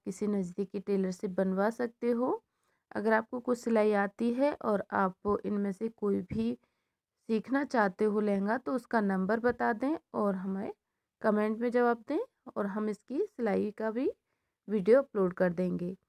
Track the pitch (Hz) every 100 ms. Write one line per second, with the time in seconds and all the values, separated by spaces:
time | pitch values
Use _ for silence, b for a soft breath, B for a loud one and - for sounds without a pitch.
0 | - 190 208 202 180 180 196 202 190 196
1 | 185 180 202 180 190 185 208 233 240 -
2 | 233 233 254 440 _ _ _ _ - 214
3 | 208 220 226 247 240 240 233 226 214 208
4 | 202 - 233 240 285 302 226 202 - 202
5 | 190 185 202 202 190 208 202 190 226 -
6 | 208 196 180 220 226 240 _ _ _ _
7 | _ _ - 226 220 277 294 247 202 -
8 | 214 208 208 196 196 254 294 262 - 233
9 | 202 190 190 220 240 240 240 220 269 320
10 | _ 240 208 190 190 190 220 427 _ _
11 | _ - 220 208 214 220 240 240 240 233
12 | - 311 508 _ - - 202 208 214 202
13 | - 262 415 - 226 190 208 - 220 220
14 | 302 - _ _ _ _ - 208 185 262
15 | 269 208 185 180 185 175 180 180 175 190